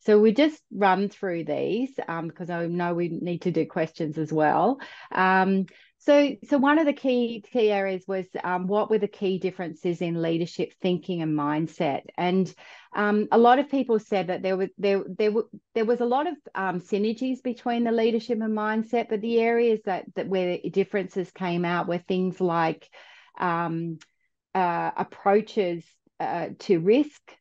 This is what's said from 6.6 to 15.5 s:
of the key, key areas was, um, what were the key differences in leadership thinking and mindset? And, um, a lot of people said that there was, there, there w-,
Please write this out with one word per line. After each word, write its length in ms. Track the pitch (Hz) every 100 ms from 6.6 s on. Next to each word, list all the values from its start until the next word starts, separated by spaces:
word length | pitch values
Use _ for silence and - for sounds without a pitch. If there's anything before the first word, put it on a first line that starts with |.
| 269 302
of 80 | 302
the 60 |
key, 500 | 285 269 247 240 233 -
key 220 | 247 214
areas 320 | 208 196 190 185
was, 200 | 190 185 -
um, 240 | - 180 185
what 220 | 208 208
were 80 | 214
the 100 | 202
key 300 | - 196 185
differences 640 | 185 180 175 147 180 170
in 220 | 175 170
leadership 500 | 165 165 170 - 175 _
thinking 400 | 190 180 - 175
and 160 | 156 151
mindset? 680 | 147 151 160 - 160 135 - -
And, 380 | 175 185 175 - - - -
um, 320 | - 208 208 208
a 60 | 214
lot 200 | 233 254
of 120 | 285
people 280 | 277 254 220
said 300 | 214 202 175
that 140 | 185
there 140 | 190 190
was, 120 | 190 -
there, 240 | 202 196 -
there 220 | 185 214
w-, 180 | 214 220